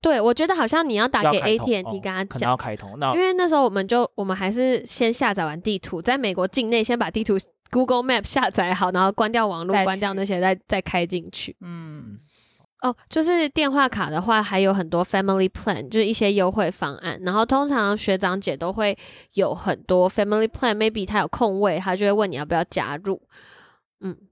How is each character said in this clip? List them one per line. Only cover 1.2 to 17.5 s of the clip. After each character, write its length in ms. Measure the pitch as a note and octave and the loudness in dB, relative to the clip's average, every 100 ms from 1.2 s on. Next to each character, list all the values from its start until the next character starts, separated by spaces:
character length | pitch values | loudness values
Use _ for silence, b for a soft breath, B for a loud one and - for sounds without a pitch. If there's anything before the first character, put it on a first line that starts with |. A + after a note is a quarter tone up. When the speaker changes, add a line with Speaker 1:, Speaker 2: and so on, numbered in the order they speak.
Speaker 1:
给 60 | - | 2
Speaker 2:
要 60 | |
开 80 | F#3+ | 2
通， 80 | G#3 | 2
Speaker 1:
A 100 | A3 | 0
T 240 | A#3 G#3 | 0 -2
and 80 | F#3+ | -2
T 100 | G3+ | -6
跟 120 | G3 | -6
他 120 | F#3 | -6
讲。 0 | |
Speaker 2:
哦， 40 | G3 | -6
可 100 | - | -2
能 100 | F#3+ | 0
要 80 | B2+ | 0
开 200 | B2 G#2+ | -2 -10
通， 220 | G2 A2+ | -12 -4
那 140 | C#3 | 0
Speaker 1:
因 80 | E4+ | 2
为 140 | F#4 | 2
那 140 | F#4 F4+ | 2 2
时 60 | D4+ | 4
候 80 | |
我 40 | B3+ | 2
们 180 | G3 G3 | 0 0
就， 220 | A#3+ A#3+ | 0 0
我 80 | - | -2
们 120 | G3 | -6
还 160 | F#3 G3 | -2 -2
是 360 | A3+ C4 A#3+ A#3+ | 0 0 0 -4
先 260 | - A#3 | -2 -2
下 220 | A#3+ B3 | 0 -2
载 100 | G3 | 0
完 160 | E3 D#3 | -4 -4
地 180 | G#3+ G3+ | -4 -4
图， 220 | - E3+ | -6 -4
在 160 | E3+ C4+ | -2 0
美 160 | A3+ | 0
国 140 | F#3 F#3+ | -2 -2
境 240 | - A3 | -2 0
内 120 | A#3 | 0
先 140 | A3 A#3+ | 2 0
把 140 | F3+ | -2
地 140 | G#3+ | -2
图 120 | A3 F#3+ - _ _ | 0 -2 -2 _ _
Google 320 | B3 B3+ B3 | 0 2 2
Map 200 | B3+ A#3+ | 2 -2
下 240 | - C#4 A3+ | 0 0 0
载 240 | - F3+ | 0 0
好， 200 | F#3 F#3 | 0 0
然 100 | F3+ | 2
后 80 | F#3+ | 2
关 200 | G3+ G#3+ | 2 0
掉 160 | A#3 A3 | 2 0
网 200 | E3 E3+ | -2 0
路， 60 | |
Speaker 3:
再 80 | G3 | 2
去。 40 | |
Speaker 1:
关 140 | F#3+ F#3+ | 2 0
掉 160 | G3+ | -4
那 100 | F#3+ | -2
些， 160 | G3 F#3 | -2 2
再， 160 | F#3 F#3+ _ | 2 0 _
再 120 | G3 | -4
开 240 | - F3+ | -2 -2
进 240 | F3 F3+ E3+ | -2 -4 -8
去。 240 | - - - | -12 -14 -14
Speaker 3:
嗯。 600 | F3 E3+ D#3+ D3+ A#2 G#2 C#3+ b b b _ _ | -14 -12 -12 -14 -16 -18 _ b b b _ _
Speaker 1:
哦， 160 | B3+ B3 b | -4 -4 b
就 120 | D#4+ | 0
是 240 | D#4+ F4 D4+ | 2 2 2
电 200 | D#4+ D4 | 0 0
话 160 | C4+ C4+ | 2 0
卡 220 | G#3+ D#3 | 0 -2
的 140 | D3+ | -2
话， 200 | F#3+ A3 | 2 2
还 160 | G#3 G3 | 2 2
有 140 | F#3+ | 4
很 160 | G3 E3 | 2 0
多 160 | E3+ | -2
family 420 | F#3 G3 G3 F#3+ F#3+ | 0 0 2 2 0
plan， 400 | - - D#3 C3+ | -2 -4 -4 -2
就 100 | A3 | 0
是 60 | G#3+ | 0
一 80 | |
些 180 | A3+ G#3 | 2 2
优 180 | G3+ F#3 | 4 2
惠 200 | G3 F3 | 2 -2
方 240 | - D#3 | -2 -6
案。 260 | C3+ F3 B2 | -6 -8 -6
然 140 | F3+ | -2
后 100 | G3+ | 0
通 240 | A#3 | 4